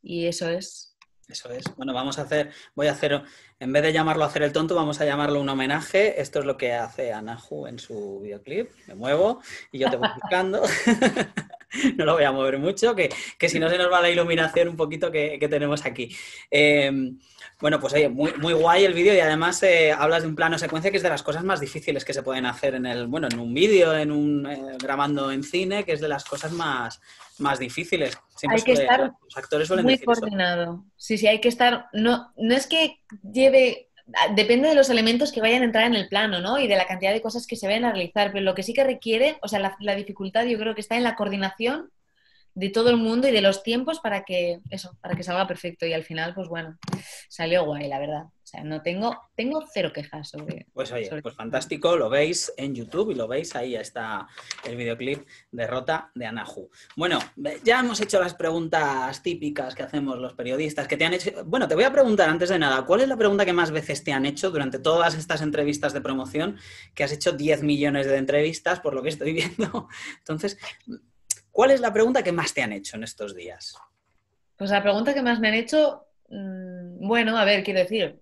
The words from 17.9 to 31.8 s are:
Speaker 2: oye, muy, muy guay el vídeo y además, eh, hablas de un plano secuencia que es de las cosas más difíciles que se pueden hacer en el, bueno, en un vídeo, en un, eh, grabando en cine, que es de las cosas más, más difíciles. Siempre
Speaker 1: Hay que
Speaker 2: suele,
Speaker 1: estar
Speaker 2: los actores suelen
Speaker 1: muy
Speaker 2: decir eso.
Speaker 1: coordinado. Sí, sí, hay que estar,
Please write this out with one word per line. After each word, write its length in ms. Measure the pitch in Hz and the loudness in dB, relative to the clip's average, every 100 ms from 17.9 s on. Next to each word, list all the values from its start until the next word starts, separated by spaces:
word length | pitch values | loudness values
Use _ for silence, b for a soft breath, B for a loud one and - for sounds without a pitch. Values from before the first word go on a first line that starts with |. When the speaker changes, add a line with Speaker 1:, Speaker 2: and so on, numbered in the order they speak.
Speaker 2:
oye, 160 | 143 147 | 4 2
muy, 200 | 123 151 | 2 -2
muy 180 | 165 156 | 0 0
guay 320 | 165 165 175 | 2 4 6
el 80 | 196 | 6
vídeo 220 | 175 180 | 6 6
y 60 | 196 | 6
además, 420 | 160 156 170 180 | 6 2 0 2
eh, 280 | 196 170 156 | 6 6 6
hablas 300 | 151 151 165 | 4 4 2
de 60 | 160 | 0
un 80 | 156 | 0
plano 220 | 165 165 | 0 0
secuencia 320 | 165 156 175 | -2 -2 0
que 80 | 196 | 0
es 40 | |
de 60 | 170 | 0
las 140 | 147 | -2
cosas 220 | - 151 | -4 -4
más 160 | 185 180 | -2 -2
difíciles 440 | 139 156 147 143 | -4 -8 -4 -4
que 80 | - | -4
se 100 | 139 | -6
pueden 220 | 131 131 | -4 -4
hacer 300 | 127 123 139 | -4 -2 -4
en 100 | 131 | -2
el, 220 | 123 120 120 | -4 -4 -4
bueno, 200 | 143 143 | -4 -4
en 60 | 117 | -4
un 140 | 117 | -4
vídeo, 420 | 123 196 202 165 156 | 2 4 6 6 4
en 140 | 151 | 0
un, 340 | 147 147 147 139 | 0 0 0 -2
eh, 300 | 139 135 131 | -8 -10 -10
grabando 500 | 135 139 143 147 135 | -4 0 0 0 -2
en 100 | 135 | -4
cine, 420 | 139 175 185 202 | -4 -2 -2 -4
que 80 | 196 | -2
es 80 | 151 | -4
de 60 | 151 | -2
las 160 | 143 - | -6 -6
cosas 260 | 143 156 | -8 -8
más, 480 | 170 165 131 117 - B B B _ | -6 -4 -4 -6 -10 B B B _
más 200 | 143 135 | 0 0
difíciles. 600 | 127 120 170 180 139 - _ - | -2 -8 -4 -2 -2 -4 _ -8
Siempre 220 | 196 220 | 0 0
Speaker 1:
Hay 60 | |
que 80 | 226 | 4
Speaker 2:
suele, 100 | 247 | 4
Speaker 1:
estar 180 | 139 254 269 - | 6 4 2 -4
Speaker 2:
los 120 | _ - | _ -16
actores 280 | - 151 160 | -4 -2 2
suelen 180 | 185 240 | 2 4
Speaker 1:
muy 0 | |
Speaker 2:
decir 240 | 262 233 | 2 2
eso. 160 | 233 214 | 0 0
Speaker 1:
coordinado. 580 | 196 180 175 170 175 - _ | -2 0 0 -4 -6 -14 _
Sí, 200 | - 220 | -4 2
sí, 80 | 208 | 4
hay 140 | 214 | 4
que 80 | 233 | 2
estar, 380 | 240 247 240 | 4 4 2